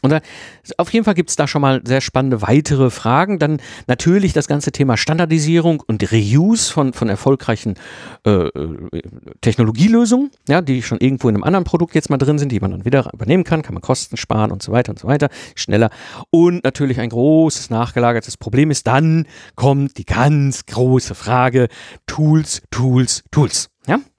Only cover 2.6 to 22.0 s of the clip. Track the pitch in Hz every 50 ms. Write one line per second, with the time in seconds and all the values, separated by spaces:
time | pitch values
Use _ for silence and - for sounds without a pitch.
2.6 | 147 - 147 131 135 123 - - - - 123 147 180 196 208 160 151 147 156 143
3.6 | - - - - - - 135 - - 170 180 208 190 175 - 156 139 - 143 147
4.6 | - 151 - - 143 131 117 110 - - 156 165 175 160 165 160 147 151 165 170
5.6 | 160 170 160 147 - - 110 104 104 - 110 113 104 101 117 147 170 208 233 226
6.6 | - - - 160 143 131 123 - 120 110 101 - - 135 139 127 - - 113 -
7.6 | - 110 92 - - - - - - - - _ _ 110 104 92 85 - - 69
8.6 | 73 82 78 - 85 - - - - - - - _ - - _ - 117 113 -
9.6 | 117 107 113 117 165 220 226 233 240 208 240 254 285 269 _ _ _ - 143 180
10.6 | 175 135 131 127 117 - 120 - - 135 135 120 - 123 107 101 - 147 180 190
11.6 | 170 - - 165 170 - - 160 - - 143 131 135 135 151 147 143 139 120 98
12.6 | 95 95 92 92 95 120 135 139 - - - - - 98 156 185 170 - 170 160
13.6 | 151 - - - - - 131 - - - - - - _ - 107 107 - - 95
14.6 | - - 101 120 123 - 101 - - 107 139 147 143 143 - - - - _ -
15.6 | - - - 107 113 113 - - - - - - - _ - 165 170 175 175 175
16.6 | - 131 - - 143 135 123 120 113 117 110 120 127 147 156 160 160 156 - -
17.6 | - - 117 113 117 - - 127 120 120 120 113 - - - _ - 113 107 131
18.6 | 147 156 143 - - 110 123 139 160 160 160 165 156 - - - - - _ -
19.6 | 117 139 135 139 139 135 _ - 98 - - - 127 147 151 147 139 139 127 -
20.6 | - - - 110 127 127 127 127 - - 104 - - 104 123 123 127 123 120 131
21.6 | 123 113 - - - - - -